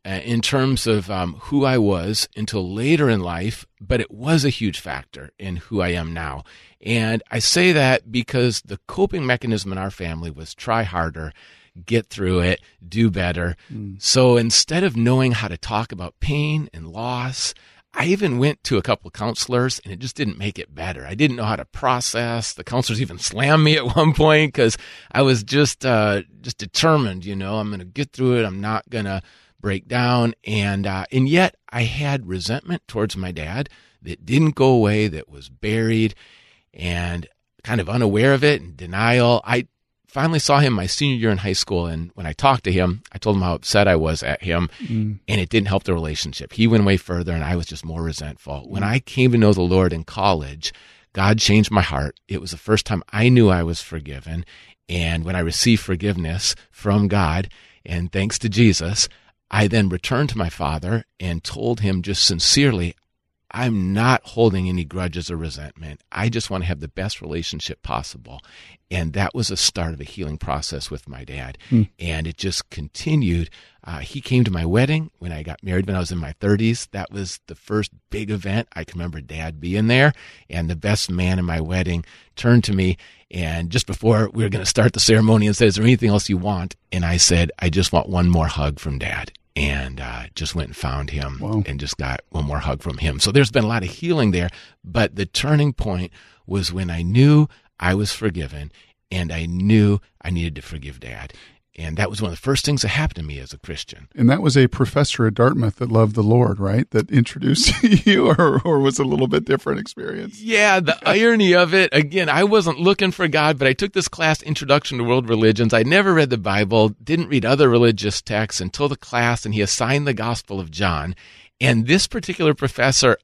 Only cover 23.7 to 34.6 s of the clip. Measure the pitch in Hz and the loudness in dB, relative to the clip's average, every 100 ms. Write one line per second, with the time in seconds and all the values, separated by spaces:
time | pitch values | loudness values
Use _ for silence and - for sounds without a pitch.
23.7 | 151 123 143 156 151 156 151 151 135 117 | 4 2 2 4 6 6 6 4 2 2
24.7 | - - - - - 135 123 104 135 143 | 2 -8 -20 -6 0 2 2 0 2 2
25.7 | - 131 117 107 101 90 101 120 - 101 | 0 0 2 2 0 -4 -14 -14 -12 -8
26.7 | - 165 156 113 92 90 98 98 107 107 | 0 2 2 0 -4 -8 -8 -6 -4 -6
27.7 | 101 90 92 143 - 127 123 107 95 104 | -8 -10 -10 -8 -2 0 2 0 -4 -6
28.7 | 110 - 117 101 95 - _ _ _ 104 | -6 -6 -8 -6 -6 -8 _ _ _ -6
29.7 | 95 - 123 123 123 117 110 - 107 101 | -6 -4 -2 2 2 0 -2 -4 -2 -2
30.7 | 98 98 95 95 131 131 165 185 - _ | -2 -4 -6 -4 0 2 2 2 -2 _
31.7 | 117 117 131 143 139 98 92 87 123 - | -4 -4 -4 -4 -4 -6 -8 -6 -6 -6
32.7 | - - 113 107 98 92 85 78 104 143 | -10 -8 -4 -4 -4 -8 -8 -8 -8 -8
33.7 | _ _ _ - 87 - 131 156 143 | _ _ _ -16 -12 -2 2 2 2